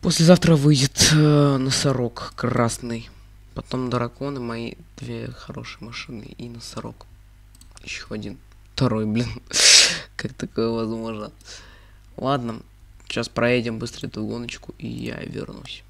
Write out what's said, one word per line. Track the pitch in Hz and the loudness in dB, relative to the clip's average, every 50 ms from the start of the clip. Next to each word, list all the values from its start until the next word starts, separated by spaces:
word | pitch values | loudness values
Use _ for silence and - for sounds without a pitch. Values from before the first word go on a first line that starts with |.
Послезавтра | - 180 160 - 165 160 180 - - 165 165 147 | 2 0 2 6 8 8 8 8 8 6 6 6
выйдет, | 139 147 151 131 135 135 - - - - 151 | 8 6 6 6 4 0 2 2 4 6 6
э, | 151 151 151 147 147 143 143 139 131 | 6 6 6 6 6 6 4 4 2
носорог | 131 135 131 - - 143 135 127 123 117 - - - - - | 0 0 -2 0 2 2 2 2 -2 -2 -4 -8 -12 -12 -8
красный. | - - 139 120 120 120 117 - - - 120 117 117 113 - - - - - - - - - - | -4 -2 0 2 2 2 2 0 -4 -8 -8 -8 -8 -10 -12 -20 -20 -20 -20 -20 -20 -20 -14 -12
Потом | - - - - 131 127 123 | -12 -10 -6 -4 -4 -2 -2
драконы, | 117 123 120 120 - - 131 143 143 135 | -2 -2 -2 -4 -6 -8 -8 -8 -6 -6
мои | 120 117 117 117 117 117 - - - - - - | -8 -8 -8 -8 -8 -10 -10 -14 -20 -20 -18 -16
две | 123 120 117 113 113 117 | -12 -10 -10 -8 -8 -10
хорошие | 120 - - - - - 117 - - - - 113 | -12 -14 -16 -14 -14 -14 -12 -14 -16 -16 -16 -14
машины | 117 - - - 127 110 - - - - | -12 -12 -12 -12 -12 -14 -14 -16 -16 -14
и | 120 120 | -14 -14
носорог. | 117 117 - - - - 110 117 117 - - - - - - - - - - - - - - - - - - | -14 -14 -16 -14 -14 -12 -12 -12 -14 -16 -20 -20 -20 -20 -20 -20 -20 -20 -20 -20 -20 -20 -20 -20 -20 -20 -14
Еще | - - - - - | -14 -12 -12 -12 -10
один. | 113 107 107 107 101 - - - - - - - - | -10 -10 -10 -10 -12 -14 -18 -20 -20 -20 -20 -14 -4
Второй, | - 135 123 117 110 110 | 0 0 0 2 0 0
блин. | 107 107 113 123 117 110 - - - - - - - - - | 0 0 0 -2 -2 -6 -12 -14 -4 0 4 6 8 8 8
<laughs> | - - - - - - - - | 6 4 0 -4 -8 -14 -14 -10
Как | - - - | -10 -10 -8
такое | - - - - - 113 113 | -8 -10 -8 -2 -2 -2 0
возможно? | 113 113 113 110 113 113 113 113 113 107 104 104 101 - - - - - - - - - - - - - - - - - | 0 -2 -2 -4 -4 -6 -6 -8 -8 -8 -10 -12 -14 -18 -20 -20 -20 -18 -20 -20 -20 -20 -20 -20 -20 -20 -20 -18 -12 -6
Ладно, | - 131 139 139 120 117 110 113 - - _ - - - - - - - | -2 -2 -2 -2 -2 -6 -8 -10 -12 -18 _ -20 -20 -20 -20 -20 -14 -8
сейчас | - 117 117 - | -6 -6 -6 -4
проедем | - - 117 120 123 123 113 117 113 110 | -2 0 2 2 2 2 0 -2 -6 -6
быстро | 117 117 - - - - | -8 -10 -10 -10 -12 -10
эту | - 104 107 | -8 -6 -6
гоночку, | 107 110 117 120 117 - - - - - - | -6 -6 -8 -8 -10 -12 -14 -14 -16 -14 -12
и | - 117 | -10 -10
я | 117 120 120 117 117 - | -8 -8 -8 -8 -8 -10
вернусь. | - - - - - - - - - - - - - - | -10 -10 -10 -10 -10 -10 -12 -16 -16 -16 -16 -18 -18 -20